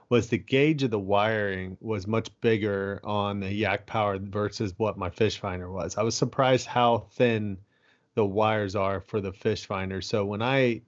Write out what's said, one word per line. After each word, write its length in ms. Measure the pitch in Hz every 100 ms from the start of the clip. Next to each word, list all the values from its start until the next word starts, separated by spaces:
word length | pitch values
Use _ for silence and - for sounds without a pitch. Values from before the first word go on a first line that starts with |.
| -
was 180 | 123 120
the 80 | 107
gauge 440 | - 135 151 156
of 80 | 135
the 80 | 107
wiring 800 | 95 101 110 110 101 95 95 92
was 260 | 110 107 92
much 220 | 110 110 -
bigger 580 | 120 110 104 98 98 98
on 360 | - 104 101 101
the 100 | 95
Yak 340 | 101 101 101 -
Power 320 | 113 104 95
versus 560 | 101 104 104 - 107 87
what 220 | 110 95
my 100 | 90
fish 300 | - 107 -
finder 320 | 101 92 90
was. 260 | 92 90 104
I 60 |
was 120 | 113
surprised 520 | - 123 - 131 127 -
how 320 | 127 120 113 -
thin 460 | - 123 113 104 95 - _ _ _ _
the 100 | - 101
wires 500 | 98 110 107 101 101
are 240 | 98 98
for 200 | - 110
the 100 | 98
fish 340 | 95 113 104 -
finder. 360 | 98 95 95
So 220 | 90 110 101
when 160 | 104
I 400 | 120 135 123 117